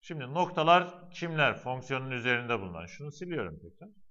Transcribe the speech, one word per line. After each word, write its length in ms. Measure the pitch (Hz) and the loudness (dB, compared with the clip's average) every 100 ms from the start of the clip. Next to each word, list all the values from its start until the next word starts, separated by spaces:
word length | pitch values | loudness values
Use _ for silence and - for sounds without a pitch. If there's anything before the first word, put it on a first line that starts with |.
Şimdi 320 | - 160 123 | -10 -10 -4
noktalar 760 | 156 175 170 160 175 180 - - | 0 0 2 8 8 6 -8 -16
kimler? 460 | - 170 160 135 104 | -8 -4 2 2 2
Fonksiyonun 540 | 127 131 107 131 131 | -4 -6 -4 -4 -2
üzerinde 480 | 127 120 120 120 113 | -2 2 0 2 -2
bulunan. 260 | 95 82 85 | -2 -8 -12
Şunu 260 | - 147 | -12 -14
siliyorum 480 | - 180 160 92 80 | -12 -6 -4 -4 -8
tekrar. 300 | 85 - 208 - - | -18 -20 -20 -20 -20